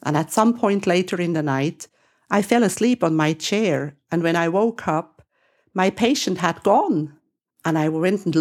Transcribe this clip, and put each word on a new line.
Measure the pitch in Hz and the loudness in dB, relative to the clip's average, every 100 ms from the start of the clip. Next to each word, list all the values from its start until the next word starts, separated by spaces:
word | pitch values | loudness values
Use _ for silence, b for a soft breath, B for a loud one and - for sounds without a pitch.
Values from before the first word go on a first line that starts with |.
And | - 151 | -2 -2
at | 160 | -2
some | - 226 | 0 2
point | 233 202 202 190 | 2 0 0 0
later | 180 185 180 | 0 0 -2
in | 175 | -2
the | 160 | -2
night, | 151 135 147 - - _ _ _ - | -2 -2 -2 -6 -20 _ _ _ -2
I | 202 | -2
fell | 202 240 | 2 2
asleep | 208 - 240 247 | 2 2 0 2
on | 165 156 | 0 2
my | 151 | 0
chair, | 156 - 202 208 135 147 - - | 0 -2 -2 0 -2 -4 -12 -6
and | 170 | -2
when | 170 170 | 0 0
I | 165 | 0
woke | 185 226 226 - | 0 0 -2 -4
up, | 156 170 _ _ _ _ _ _ | -4 -4 _ _ _ _ _ _
my | 190 190 | -2 -2
patient | 196 240 269 - 180 | 0 0 0 -2 -2
had | 170 - | -2 0
gone. | 202 233 403 175 151 - _ _ _ _ | 2 2 2 -2 -4 -10 _ _ _ _
And | 165 156 | -2 0
I | 156 | 0
went, | 160 185 202 180 156 | 0 0 0 0 0